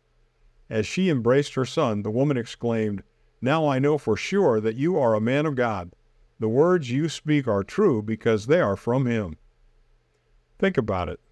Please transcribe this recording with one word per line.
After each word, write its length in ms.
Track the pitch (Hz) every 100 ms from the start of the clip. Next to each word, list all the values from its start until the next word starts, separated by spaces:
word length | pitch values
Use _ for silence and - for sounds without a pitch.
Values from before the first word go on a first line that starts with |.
| _ _ _ _ _ _ -
As 160 | 110 107
she 240 | - 190
embraced 440 | 139 113 135 143
her 120 | - 127
son, 360 | - 139 104
the 100 | 104
woman 240 | 110 147 135
exclaimed, 680 | 113 - 117 113 110 98 - _ _ _
"Now 260 | 123 160 151
I 120 | 131
know 180 | 139 151
for 200 | - 104
sure 420 | - 196 180 110
that 160 | 107 113
you 220 | 151 180
are 160 | 123
a 80 | 107
man 240 | 113 135 156
of 100 | 131
God. 380 | 120 104 87 - _ _ _ -
The 100 | 110
words 420 | 120 170 180 127
you 180 | 127 160
speak 380 | - 151 151 131
are 160 | 101
true 380 | 95 - 208 117
because 460 | 107 110 120 110 107
they 120 | 170
are 160 | 127 98
from 300 | - 127 127
him." 320 | 117 92 78 _ _ _ _ _ _ _ _ _ _ _ -
Think 200 | 190 185
about 300 | 107 92 85
it. 140 | - _